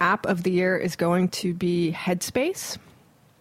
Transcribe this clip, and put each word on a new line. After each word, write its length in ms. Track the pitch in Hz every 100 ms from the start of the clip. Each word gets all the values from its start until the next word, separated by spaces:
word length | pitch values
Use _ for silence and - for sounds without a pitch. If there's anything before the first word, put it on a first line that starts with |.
app 240 | 175 208 -
of 180 | 180
the 80 | 185
year 260 | 180 185 185
is 180 | 180 -
going 340 | 170 175 180
to 240 | - 180
be 400 | 175 180 175 165 165
Headspace. 840 | - 180 - 247 311 392 - - - - _ _ _ _